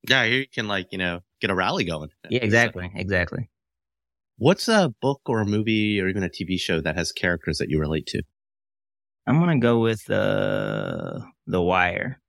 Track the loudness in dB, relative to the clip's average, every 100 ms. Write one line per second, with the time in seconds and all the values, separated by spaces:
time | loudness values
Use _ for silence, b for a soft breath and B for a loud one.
0 | 2 2 4 0 -2 -6 -2 -4 -4 -2
1 | -2 -2 _ _ -2 0 0 0 -4 -4
2 | -8 _ -6 -4 2 2 2 -2 -10 -8
3 | -2 0 0 -4 -10 _ _ _ _ _
4 | _ _ _ _ 2 2 2 4 2 0
5 | -2 -2 -2 -2 0 0 2 2 2 2
6 | 0 0 -4 -4 -4 -2 0 0 0 -2
7 | -4 -2 -2 -2 -4 -4 0 0 0 -2
8 | -4 -8 -8 _ _ _ _ _ _ _
9 | _ _ 0 2 4 4 4 4 2 -2
10 | -2 0 2 0 0 -2 -2 -4 -4 -6
11 | -8 -10 -14 _ -4 0 2 2 2 0
12 | -6 -8